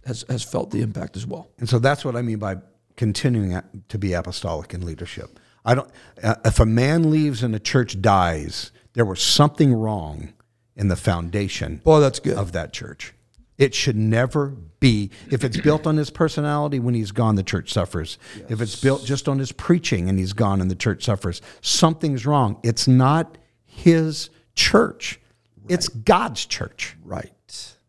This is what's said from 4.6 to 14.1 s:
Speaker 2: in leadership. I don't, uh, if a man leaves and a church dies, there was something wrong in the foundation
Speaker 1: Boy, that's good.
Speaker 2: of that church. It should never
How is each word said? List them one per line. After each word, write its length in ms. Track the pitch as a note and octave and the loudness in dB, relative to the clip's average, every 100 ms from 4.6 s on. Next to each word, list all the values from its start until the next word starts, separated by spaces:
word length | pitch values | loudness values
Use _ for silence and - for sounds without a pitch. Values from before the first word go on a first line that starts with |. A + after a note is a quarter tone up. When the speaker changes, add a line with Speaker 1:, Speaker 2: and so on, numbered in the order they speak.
| - | -8
Speaker 2:
in 100 | F2 | -10
leadership. 540 | F2 D#2 E2+ - - _ _ _ - | -10 -10 -12 -14 -16 _ _ _ 0
I 80 | |
don't, 160 | B2+ - - - - | 0 0 -18 -20 -4
uh, 140 | A2 A2+ | -2 0
if 160 | A2+ - | 2 4
a 60 | A2+ | 4
man 440 | A2+ C3 E3 D#3+ | 4 4 4 4
leaves 320 | D#3 D3+ B2 | 2 0 -2
and 120 | A#2+ | -4
a 40 | G#2+ | -4
church 400 | - C3+ A#2+ G2 | 0 0 0 0
dies, 720 | G#2 G2 F2 D#2+ D2 - - _ _ | 4 4 4 0 -6 -10 -12 _ _
there 100 | - A2 | -2 -2
was 160 | F#2 | 0
something 500 | - - D3 - C#3+ | 2 6 4 6 4
wrong 580 | A#2 A2 G#2+ D#2 D2+ C#2+ - _ _ _ - | 4 0 -4 -6 -10 -14 -18 _ _ _ -2
in 120 | G2+ | 0
the 80 | F2 | 2
foundation 800 | - F2 E2+ G2+ G2+ - D2 D2+ | 0 0 -2 -4 -4 -4 -8 -2
Speaker 1:
Boy, 160 | - D#3 | 6 6
that's 180 | C#3 - | 6 2
good. 160 | A#2+ A2+ | -4 -2
Speaker 2:
of 160 | F#2+ | -4
that 200 | F2 D#2 | -6 -8
church. 420 | - - - - _ _ _ _ - | -10 -14 -16 -18 _ _ _ _ 0
It 160 | C3+ | 0
should 220 | - - A2 | 2 -2 0
never 520 | A2 | 2